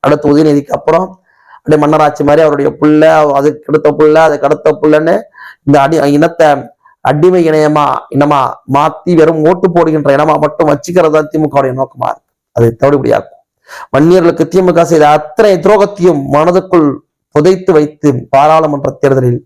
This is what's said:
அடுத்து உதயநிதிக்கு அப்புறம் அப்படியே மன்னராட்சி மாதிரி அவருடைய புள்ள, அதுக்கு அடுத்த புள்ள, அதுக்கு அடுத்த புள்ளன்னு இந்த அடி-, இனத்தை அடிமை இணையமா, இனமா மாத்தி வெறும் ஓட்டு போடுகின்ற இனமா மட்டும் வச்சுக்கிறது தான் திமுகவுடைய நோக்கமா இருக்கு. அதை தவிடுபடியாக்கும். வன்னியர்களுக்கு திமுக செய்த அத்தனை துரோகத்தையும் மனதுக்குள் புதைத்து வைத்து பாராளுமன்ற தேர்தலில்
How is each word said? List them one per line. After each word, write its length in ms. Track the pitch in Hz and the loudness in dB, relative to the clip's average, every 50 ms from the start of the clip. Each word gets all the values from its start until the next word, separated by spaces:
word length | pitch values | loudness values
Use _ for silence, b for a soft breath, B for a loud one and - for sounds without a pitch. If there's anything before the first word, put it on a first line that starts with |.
| - | 0
அடுத்து 200 | 143 147 143 - 147 143 | -2 -2 0 0 0 0
உதயநிதிக்கு 440 | 147 156 156 147 143 139 - - | 2 2 2 0 0 -2 -4 -8
அப்புறம் 300 | - - 240 233 214 190 185 - _ b b b b b b b | -4 -2 -2 -2 -2 -2 -4 -12 _ b b b b b b b
அப்படியே 240 | b b 147 151 151 | b b -2 0 0
மன்னராட்சி 420 | 147 147 156 151 151 147 147 - 147 | 2 0 2 2 0 0 -2 -2 0
மாதிரி 140 | 143 147 151 160 | 0 2 2 2
அவருடைய 260 | 151 147 139 139 151 147 | 0 0 0 -4 -4 -4
புள்ள, 240 | - 156 151 151 151 156 160 160 156 151 147 139 | 0 0 2 2 4 4 4 4 2 0 0 0
அதுக்கு 300 | 143 139 151 147 147 _ - | 0 0 -2 -2 -4 _ -4
அடுத்த 200 | 147 156 - 147 143 | -4 0 0 0 0
புள்ள, 180 | 147 156 151 151 160 160 | 2 2 2 4 4 2
அதுக்கு 200 | 160 147 143 139 | 2 0 -2 -2
அடுத்த 220 | 143 151 147 - 160 147 - | -2 -2 0 0 -2 -2 0
புள்ளன்னு 320 | - 156 151 151 160 165 - 220 - B B B B B B B _ | 0 0 0 0 0 0 -2 -4 -6 B B B B B B B _
இந்த 100 | 143 143 143 | 0 2 2
அடி-, 180 | 139 139 165 156 143 143 143 | 2 2 0 -2 0 0 0
இனத்தை 320 | 147 165 - - - 165 151 143 135 117 - _ b b b b _ _ | 0 0 -2 0 0 2 2 2 -2 -6 -14 _ b b b b _ _
அடிமை 360 | 127 143 147 165 185 185 180 165 160 | -2 0 2 2 2 2 2 0 0
இணையமா, 360 | 156 156 151 151 151 151 143 135 131 - - _ - | 0 0 0 0 0 0 0 0 -2 -6 -8 _ -2
இனமா 240 | 135 143 147 - - 131 - - - _ - 131 | -2 0 0 0 0 -2 -4 -6 -12 _ -2 -2
மாத்தி 360 | 139 147 156 - - _ 175 175 160 | 0 0 -2 -4 -6 _ 0 2 2
வெறும் 240 | 156 160 160 156 151 165 | 2 2 0 0 0 0
ஓட்டு 180 | 185 180 - 180 165 | 0 0 -2 -2 0
போடுகின்ற 340 | 170 160 156 156 156 143 143 139 | 0 0 0 -2 -2 0 0 0
இனமா 200 | 143 151 156 151 147 151 | 0 0 0 0 0 -2
மட்டும் 240 | 147 147 - 165 151 | -4 -2 -2 -2 -2
வச்சுக்கிறது 440 | 147 147 - - 175 180 165 156 151 | -2 -4 -6 -2 0 0 0 2 0
தான் 120 | 156 151 147 - | 0 -2 -2 -4
திமுகவுடைய 400 | 156 156 143 139 139 135 131 127 131 | -4 -4 -2 -2 -2 -2 -2 -4 -6
நோக்கமா 280 | 135 - _ 127 - - | -8 -8 _ -8 -6 -6
இருக்கு. 200 | - _ _ _ _ _ _ _ _ | -6 _ _ _ _ _ _ _ _
அதை 140 | - 117 117 113 _ | 0 0 0 0 _
தவிடுபடியாக்கும். 600 | 135 139 147 139 - 117 113 - - - - _ _ _ _ B B B B B B B - | 0 0 0 0 0 -2 -2 -2 -4 -8 -20 _ _ _ _ B B B B B B B -2
வன்னியர்களுக்கு 520 | 135 151 170 180 185 165 170 160 - 160 156 - | 0 2 2 2 4 2 0 0 0 -6 -2 -2
திமுக 320 | 190 185 180 160 165 170 - | 0 0 2 0 0 0 0
செய்த 140 | 165 156 151 147 151 | 2 2 4 2 2
அத்தனை 360 | 151 151 - - - 220 208 190 175 151 | 0 -2 -6 -2 0 0 2 0 2 2
துரோகத்தையும் 560 | 196 214 202 202 196 202 - 170 185 160 143 139 139 139 | 2 2 2 0 -2 -2 0 0 0 0 0 -4 -2 -2
மனதுக்குள் 560 | 147 160 175 175 185 180 185 180 170 156 143 131 - _ _ _ _ _ _ _ | 0 0 2 0 -2 -2 0 0 0 0 0 -2 -6 _ _ _ _ _ _ _
புதைத்து 360 | 151 147 180 190 180 185 196 170 | 0 2 2 0 0 -2 0 0
வைத்து 360 | 151 151 147 - _ - 147 123 123 - _ - | 0 0 -2 -8 _ -2 -2 -2 -2 -6 _ 0
பாராளுமன்ற 580 | 135 147 151 160 160 160 151 147 139 139 127 123 - | 2 2 4 2 2 0 -2 -4 -6 -6 -8 -6 -2
தேர்தலில் 400 | - 139 135 131 127 123 120 123 - | -2 0 0 0 0 -2 -4 -4 -8